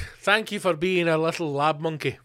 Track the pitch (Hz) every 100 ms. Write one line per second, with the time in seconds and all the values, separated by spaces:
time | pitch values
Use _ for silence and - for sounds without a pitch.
0 | - - - 214 214 202 185 156 185 185
1 | 170 160 160 160 160 139 151 151 165 156
2 | 139 -